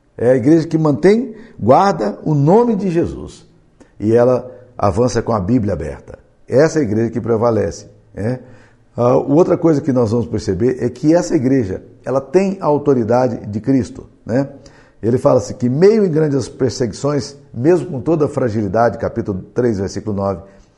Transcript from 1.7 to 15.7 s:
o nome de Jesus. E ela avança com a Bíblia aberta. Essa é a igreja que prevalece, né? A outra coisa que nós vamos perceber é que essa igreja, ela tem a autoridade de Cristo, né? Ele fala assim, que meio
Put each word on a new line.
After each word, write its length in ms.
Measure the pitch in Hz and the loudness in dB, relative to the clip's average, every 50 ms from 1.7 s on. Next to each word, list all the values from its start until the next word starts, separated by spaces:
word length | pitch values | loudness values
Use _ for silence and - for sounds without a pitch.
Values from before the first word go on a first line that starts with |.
| 131 160 190 202 196 202 214 208 208 - - | 4 4 4 2 0 -2 -4 -6 -6 -6 -4
o 80 | 156 156 | -2 0
nome 420 | 143 139 151 190 233 240 240 214 | 2 4 4 4 4 4 2 0
de 140 | 185 202 190 | -2 -2 -2
Jesus. 580 | 160 170 147 85 - - - - - - - _ _ _ _ _ _ _ _ _ _ - | -2 -2 -2 -2 -4 -10 -14 -16 -18 -20 -20 _ _ _ _ _ _ _ _ _ _ -4
E 140 | 101 107 113 | 0 2 4
ela 380 | 120 120 127 127 120 - - - - - - - | 4 4 4 2 0 -2 -8 -18 -20 -20 -20 -6
avança 440 | - 104 101 87 107 123 123 - 113 | -2 -2 0 2 2 0 0 0 -2
com 100 | 107 - | -2 -2
a 80 | 117 107 | -2 -2
Bíblia 340 | 90 92 123 127 98 101 92 | 0 0 0 0 0 -2 -4
aberta. 460 | 76 - 73 67 - - - - - _ _ _ _ _ | -4 -6 -8 -10 -12 -16 -20 -20 -20 _ _ _ _ _
Essa 340 | - - 127 156 160 - 156 | 0 2 4 4 4 2 0
é 20 | |
a 20 | 143 | -2
igreja 260 | 98 104 110 117 113 | 0 0 0 -2 -2
que 120 | 117 117 | -2 -4
prevalece, 680 | 104 110 117 104 113 120 113 104 98 87 85 - - - - _ _ _ - | -2 -2 0 0 2 0 0 0 -2 -4 -6 -10 -16 -20 -20 _ _ _ -10
né? 260 | - 98 113 127 127 - - - - - _ _ _ _ _ - | -8 -6 -6 -6 -8 -10 -18 -20 -20 -20 _ _ _ _ _ -4
A 180 | 120 120 123 131 | 0 2 2 2
outra 400 | 143 - - 139 160 180 - 175 | 2 2 2 2 2 4 2 2
coisa 220 | - - 165 156 139 | 2 2 2 2 2
que 140 | - - 123 | 0 0 0
nós 180 | 127 120 104 | 0 0 0
vamos 140 | 113 120 104 | 0 -2 -2
perceber 580 | - - 107 - - 95 85 113 131 127 - - | -4 -6 -6 -4 -4 -2 0 0 -2 -2 -2 -4
é 60 | 120 | -6
que 240 | - - - 151 165 | -4 -2 0 2 2
essa 220 | 175 175 - - | 2 2 0 -2
igreja, 480 | 160 120 127 139 135 113 92 92 - - - - - - | 0 0 0 0 0 0 -2 -6 -10 -12 -16 -20 -14 -6
ela 160 | - 127 135 | -4 -4 -4
tem 380 | 135 - - 185 196 190 196 - | -2 0 0 2 2 0 -2 -2
a 60 | 175 | -2
autoridade 800 | 156 147 139 147 147 135 123 113 104 117 123 131 127 113 - - | 0 0 0 2 2 2 2 2 2 2 2 2 0 -2 -6 -8
de 160 | 107 101 110 | -8 -8 -6
Cristo, 480 | 110 135 135 131 98 - - - - - _ _ - | -2 0 0 0 0 -2 -8 -16 -20 -20 _ _ -8
né? 240 | - 107 135 139 135 - - - - - - - _ _ - | -4 -2 -2 -2 -4 -8 -18 -20 -20 -20 -20 -20 _ _ -6
Ele 180 | - 110 123 127 | -2 -2 0 2
fala 180 | - 143 135 | 2 4 2
assim, 160 | 123 107 - - | 2 0 -4 -6
que 160 | - 123 | -4 -2
meio 340 | 123 | -2